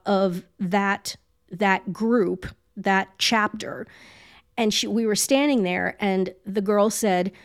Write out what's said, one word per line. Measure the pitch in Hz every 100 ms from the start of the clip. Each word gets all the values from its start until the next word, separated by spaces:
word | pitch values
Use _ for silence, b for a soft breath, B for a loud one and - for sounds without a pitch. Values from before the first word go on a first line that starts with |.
of | - 196 196 180 - -
that, | 180 202 196 202 - - _ _ _
that | 180 202 190 190
group, | 170 226 240 180 185 - - _ -
that | 196 190 196 -
chapter. | - 226 214 214 - - 233 B B B B B B -
And | 220
she, | - 214
we | 214 220
were |
standing | 202 - 269 294 254
there, | 180 180 180 -
and | 202 190 185 -
the | 202 202
girl | 196 208 214
said, | - 214 180 180 -